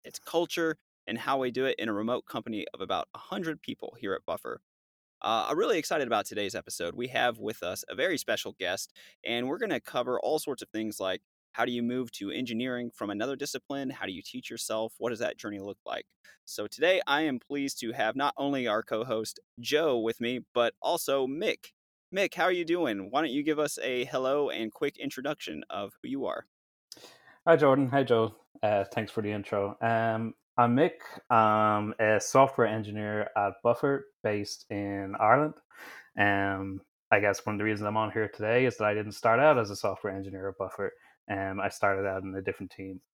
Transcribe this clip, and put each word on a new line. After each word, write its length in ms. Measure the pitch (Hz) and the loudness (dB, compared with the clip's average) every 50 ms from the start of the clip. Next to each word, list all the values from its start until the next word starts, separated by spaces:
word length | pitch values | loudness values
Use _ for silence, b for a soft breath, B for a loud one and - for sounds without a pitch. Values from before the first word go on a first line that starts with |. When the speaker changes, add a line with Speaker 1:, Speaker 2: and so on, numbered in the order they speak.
| _ | _
Speaker 1:
its 160 | - - - | -16 -16 -16
culture, 600 | _ - - 165 175 160 - - 165 160 156 _ _ _ _ _ _ | _ -2 0 0 0 0 -2 -2 -2 -2 -2 _ _ _ _ _ _
and 120 | - 101 120 | -8 -8 -6
how 180 | - 143 135 | -2 0 0
we 140 | 135 131 123 | 0 0 -2
do 160 | 113 127 131 | -2 0 0
it 80 | 135 - - | 0 0 0
in 120 | - 117 | -2 -2
a 20 | 107 | -2
remote 320 | 101 107 113 123 120 - | -2 -2 -2 -2 -2 -4
company 400 | - - 120 107 120 113 104 - - - | -6 -10 -8 -6 -6 -6 -6 -6 -8 -8
of 80 | - | -10
about 260 | 95 92 98 85 - _ _ | -6 -2 -2 -2 -2 _ _
a 40 | - | -20
hundred 420 | - - 185 202 185 160 156 156 | -12 -8 -6 -6 -4 -6 -6 -8
people 340 | - - - _ - - - - | -8 -10 -10 _ -10 -14 -12 -8
here 140 | - 98 95 | -4 -4 -4
at 100 | - _ | -4 _
Buffer. 380 | - 82 - - 62 60 - _ _ _ _ _ _ _ _ _ _ _ _ | -6 -6 -6 -6 -10 -10 -10 _ _ _ _ _ _ _ _ _ _ _ _
Uh, 280 | - - 110 - - - | -2 0 0 0 0 0
I'm 80 | - 160 | 0 0
really 200 | 208 311 226 170 | 2 2 2 0
excited 280 | 147 - 175 156 139 | 0 -2 -2 -2 0
about 180 | 120 113 104 98 | 2 2 0 0
today's 300 | - - 104 104 95 - | 0 -4 -4 -4 -4 -4
episode. 400 | - - - - - 87 85 87 | -6 -8 -8 -8 -6 -6 -6 -4
We 140 | - 120 127 | -4 -6 -2
have 300 | 131 120 123 123 117 113 | 0 2 2 2 0 -2
with 240 | 107 107 110 - - | -6 -6 -6 -6 -6
us 220 | 87 95 - - | -6 -6 -8 -8
a 80 | - - | -10 -4
very 220 | 101 139 185 175 | -2 0 0 0
special 400 | 135 - - 113 104 - 104 107 _ | -2 -2 -2 -2 -2 -4 -8 -8 _
guest, 360 | 95 87 92 98 - - _ B B B B B - | -2 -2 -2 -4 -6 -12 _ B B B B B -6
and 240 | - 117 120 123 | -4 -4 -2 -2
we're 120 | 127 147 202 | -2 -4 -4
gonna 200 | 240 208 165 123 | -2 -2 -2 -4
cover 400 | _ - - 135 123 123 127 - | _ -4 -4 -2 -2 0 -2 -2
all 200 | - 117 151 156 | 0 0 0 0
sorts 240 | - - 135 - - | -2 -4 -6 -8 -8
of 80 | _ | _
things 280 | _ 110 110 107 104 - | _ -4 -4 -4 -4 -2
like, 220 | 98 92 92 90 _ _ _ _ _ _ _ | -2 -2 -2 -4 _ _ _ _ _ _ _
how 140 | - 120 | -2 0
do 60 | 123 123 | 0 0
you 100 | 120 120 | 0 0
move 280 | 117 123 127 127 117 - | 0 0 -2 -4 -6 -8
to 180 | - 98 101 | -8 -6 -4
engineering 600 | 71 95 127 117 117 110 123 131 123 123 123 120 - | -4 -4 -4 -4 -4 -4 -2 -2 -4 -4 -6 -8 -8
from 160 | - 110 101 | -8 -6 -6
another 260 | 101 101 107 135 139 | -4 -4 -4 -4 -4
discipline? 540 | 131 139 131 - 131 _ _ 139 139 139 131 | -6 -6 -8 -8 -10 _ _ -8 -6 -6 -6
How 160 | - - 98 | -6 -6 -8
do 60 | 95 98 | -8 -8
you 100 | 82 95 | -10 -12
teach 260 | - - 127 131 - | -12 -14 -12 -12 -10
yourself? 460 | 120 113 - - 110 110 113 113 - | -10 -10 -6 -4 -2 -2 -2 -4 -6
What 140 | - 113 120 | -6 -6 -4
does 80 | 123 107 | -4 -2
that 180 | 117 - - | -4 -4 -4
journey 240 | - - 107 104 101 | -6 -8 -8 -8 -8
look 160 | 95 101 98 _ _ | -8 -10 -10 _ _
like? 220 | - - - - _ _ _ b b b b b | -8 -8 -8 -10 _ _ _ b b b b b
So 200 | - - - 104 | -16 -10 -8 -8
today, 360 | 107 - - 143 175 190 190 - | -8 -2 0 2 4 4 4 4
I 180 | - 139 147 160 | 2 2 2 2
am 160 | 156 131 120 | 2 0 -2
pleased 380 | _ _ 143 147 139 139 - - | _ _ -4 -4 -2 -4 -4 -6
to 120 | - 113 113 | -6 -8 -2
have 240 | 127 110 110 110 | 0 0 0 0
not 160 | 135 139 143 - - | 0 0 0 0 0
only 280 | 139 143 143 135 123 | -2 -2 0 0 0
our 160 | 117 104 110 110 | 0 0 0 0
co-host, 560 | - - 110 117 131 117 110 110 - - - _ _ _ - | -2 -2 -2 -2 -2 -2 -2 -2 -6 -10 -14 _ _ _ -12
Joe, 380 | 120 117 139 147 165 156 131 120 | -6 0 2 2 4 4 2 2
with 200 | 110 113 113 - | 2 0 -2 -2
me, 220 | 117 117 127 123 110 _ _ | -2 -4 -4 -4 -8 _ _
but 180 | 123 117 117 - _ | 2 2 2 0 _
also 460 | - - 170 165 - - 139 139 131 | -2 -2 0 0 0 0 0 0 0
Mick. 460 | 131 139 156 208 208 - - - - _ _ _ _ _ _ _ _ - | 0 -2 -2 -2 -2 -2 -4 -8 -20 _ _ _ _ _ _ _ _ -2
Mick, 200 | 190 202 160 - | -2 -2 -2 0
how 100 | 180 165 | 0 2
are 80 | 185 185 | 2 2
you 120 | 175 170 | 0 0
doing? 440 | 156 170 180 170 131 107 98 95 98 | 0 0 0 0 0 -2 -4 -6 -2
Why 100 | 113 143 | -2 -2
don't 120 | 160 147 120 | 0 0 -2
you 100 | 143 147 | -2 0
give 160 | 151 156 147 | 0 0 2
us 220 | 151 143 - - - | 0 -2 -2 -4 -4
a 220 | 123 127 123 123 | -2 -2 -2 -2
hello 440 | 127 139 135 131 131 135 147 147 135 | -2 -2 -2 0 2 2 2 0 0
and 240 | - 101 113 110 - | -2 -4 -6 -6 -4
quick 240 | - 156 139 - | -4 -4 -4 -4
introduction 680 | - 120 143 - - 127 143 151 _ - - 78 76 - _ | -4 -8 -8 -8 -6 -6 -6 -6 _ -8 -10 -10 -10 -10 _
of 240 | - 92 101 98 - _ | -8 -8 -8 -8 -10 _
who 80 | - 120 | -10 -8
you 160 | 131 139 127 | -6 -4 -4
are? 220 | 92 - - - _ _ _ _ _ _ _ _ _ B B B B B B B B B B B | -4 -4 -6 -8 _ _ _ _ _ _ _ _ _ B B B B B B B B B B B
Speaker 2:
Hi, 120 | - 165 | 6 6
Jordan. 320 | 151 151 139 135 139 139 127 | 8 8 8 8 6 4 4
Hi, 160 | 131 139 135 | 4 2 4
Joe. 320 | 117 123 113 110 107 - - _ _ _ - - | 6 6 6 6 2 0 -8 _ _ _ -2 2
Uh, 220 | 107 107 101 98 | 2 4 4 2
thanks 260 | - - - 110 104 | 0 -2 -4 -4 -4
for 120 | - - 104 | -4 -4 -2
the 100 | 104 107 | -2 -2
intro. 440 | 104 98 - - 104 101 101 104 - 113 | -4 -4 -2 0 0 0 -2 -2 -2 0
Um, 500 | 113 113 113 113 113 110 110 113 113 - _ _ _ _ | 2 2 2 2 2 0 0 -2 -4 -8 _ _ _ _
I'm 200 | - 120 120 120 | 4 4 6 8
Mick. 160 | 131 156 180 - - - - - - _ _ | 6 6 4 2 -4 -16 -16 -16 -18 _ _
I'm 640 | 123 113 110 107 107 107 107 107 107 104 104 107 107 - | 6 6 8 8 6 6 6 4 4 2 0 -2 0 2
a 220 | 110 107 110 104 | 4 4 4 4
software 480 | - - - 135 135 131 131 - 120 110 | 2 4 6 6 6 6 6 2 2 2
engineer 600 | 107 110 107 104 104 107 107 104 104 107 104 - - | 2 -2 -4 -6 -6 -6 -4 -2 -2 -2 -2 -2 0
at 180 | 110 101 98 95 - _ | 0 0 0 -2 2 _
Buffer, 420 | 117 117 - - 143 139 135 139 - _ _ - | 2 2 4 2 0 0 0 -4 -10 _ _ -4
based 440 | 110 104 104 101 - - - - _ | -2 -2 -2 -4 -6 -10 -14 -12 _
in 440 | 107 101 101 101 101 98 98 98 101 - | -6 -4 -4 -4 -4 -4 -6 -6 -2 0
Ireland. 360 | 110 107 117 135 151 156 160 - _ B B B B B B B B B B | 4 6 6 6 4 0 -2 -8 _ B B B B B B B B B B
Um, 640 | - 101 101 101 98 98 98 98 95 98 98 98 98 - _ _ _ _ _ | 2 2 4 4 2 2 0 -2 -2 -4 -6 -8 -10 -12 _ _ _ _ _
I 80 | 107 104 | 4 6
guess 260 | 104 101 98 - - | 6 4 2 0 -2
one 120 | 113 107 | -4 -2
of 20 | 101 | 0
the 60 | 104 | 0
reasons 240 | 107 107 104 107 104 | 0 0 0 -2 -2
I'm 80 | 107 | 0
on 160 | 110 110 107 - | 0 -2 0 0
here 160 | 113 107 101 | -2 -2 -2
today 380 | - - 107 107 117 123 131 | -2 -4 -2 2 4 4 4
is 100 | 127 117 | 2 2
that 80 | - 110 | 2 2
I 80 | 107 104 | 2 2
didn't 180 | 107 107 107 101 | 0 -2 -6 -8
start 280 | - - 117 113 120 | 0 4 4 6 8
out 180 | 139 156 151 127 | 8 8 6 6
as 120 | 110 101 | 4 0
a 60 | 101 | -4
software 380 | - - 104 95 - - 104 95 | -4 -2 -4 -4 -2 -6 -6 -6
engineer 340 | 98 98 98 98 95 95 98 | -6 -8 -8 -10 -8 -8 -8
at 100 | 95 _ | -6 _
Buffer. 340 | 98 92 - - 101 95 - b b b b b b - | -8 -8 -6 -6 -6 -6 -6 b b b b b b -6
Um, 320 | 104 98 98 95 95 98 | -4 -2 -2 -2 -4 -2
I 80 | 98 98 | -4 -4
started 360 | - - - 101 98 98 98 | -2 2 2 2 2 2 0
out 160 | 98 95 95 95 | -2 -2 -2 -4
in 100 | 95 95 | -6 -8
a 40 | 98 | -6
different 300 | 95 98 92 - 98 90 | -4 -6 -6 -6 -10 -14
team. 300 | - - 98 95 95 95 _ _ | -12 -12 -12 -12 -12 -12 _ _